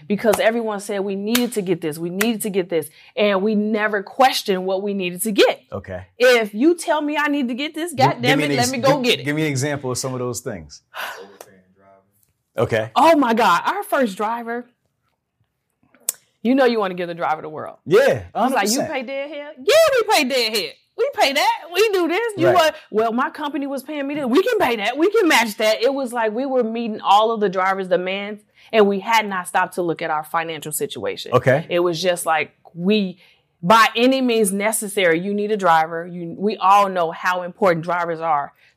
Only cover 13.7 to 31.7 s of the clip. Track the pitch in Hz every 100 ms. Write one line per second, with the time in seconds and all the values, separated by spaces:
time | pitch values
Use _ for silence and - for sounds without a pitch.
13.7 | 370 403 302 233 190 214 233 233 240 247
14.7 | _ _ _ _ _ _ _ _ _ _
15.7 | _ _ _ - - _ _ 220 269 247
16.7 | 226 190 180 175 170 170 156 156 147 101
17.7 | - - 196 277 123 90 185 247 247 202
18.7 | 269 302 277 247 269 294 294 294 311 302
19.7 | 605 640 523 427 370 262 262 220 220 151
20.7 | - _ - 539 - 277 277 403 453 311
21.7 | 349 453 381 330 359 466 392 320 359 311
22.7 | 302 - 208 226 233 302 294 294 294 277
23.7 | 277 269 302 277 294 254 277 392 427 285
24.7 | 233 208 277 370 453 330 247 233 - 220
25.7 | 202 240 277 247 233 220 214 277 262 226
26.7 | 233 226 214 175 202 220 226 208 185 185
27.7 | 190 185 180 185 196 202 208 _ _ -
28.7 | 220 202 196 208 226 208 185 175 190 175
29.7 | - 175 151 165 156 151 170 165 156 156
30.7 | - 143 120 98 90 - 123 127 139 160